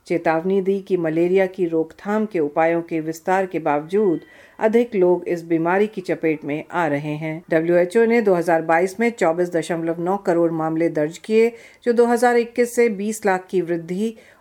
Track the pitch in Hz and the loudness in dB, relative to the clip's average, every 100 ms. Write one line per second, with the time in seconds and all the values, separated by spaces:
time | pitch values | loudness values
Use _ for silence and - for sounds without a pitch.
0 | - 170 170 160 180 196 185 196 190 180 | -4 -2 0 0 0 0 0 -2 -2 -2
1 | 165 160 175 190 190 190 175 165 160 - | 0 0 2 2 0 -2 -2 0 -4 -8
2 | 202 214 214 175 147 156 165 170 170 165 | -4 -2 -2 -2 -2 2 2 0 -2 -6
3 | 156 160 - 190 190 170 156 147 160 196 | -6 -6 -2 -2 -2 -4 -2 -2 -2 0
4 | 208 156 - - - - 220 226 240 202 | 0 -2 -6 -20 -20 -2 2 2 2 2
5 | 180 180 180 170 165 165 165 190 208 202 | 4 2 0 -6 -2 0 2 0 0 -2
6 | 180 160 160 151 143 151 - 175 160 143 | -6 -2 -2 -2 -4 -8 -6 -4 -2 -2
7 | 151 151 156 160 - 165 165 175 180 226 | -4 -6 -6 -10 -2 0 2 2 2 2
8 | 226 233 208 175 170 165 160 165 190 190 | 4 4 4 2 2 0 2 2 2 0
9 | 233 226 170 165 180 170 156 165 165 165 | -2 0 0 0 -2 -2 -4 -4 -4 -4
10 | 170 202 196 170 170 165 160 160 165 156 | -2 -2 0 2 2 0 -2 0 0 0
11 | 151 170 - 220 233 233 - _ 240 226 | -4 -6 0 2 2 -2 -20 _ 0 2
12 | 233 240 240 240 233 247 240 240 233 190 | 2 4 2 2 0 -2 -2 2 0 0
13 | 208 214 202 185 185 185 165 170 165 180 | -6 -2 0 -2 0 -2 -2 -4 -4 -4
14 | 226 226 - _ | -4 -6 -20 _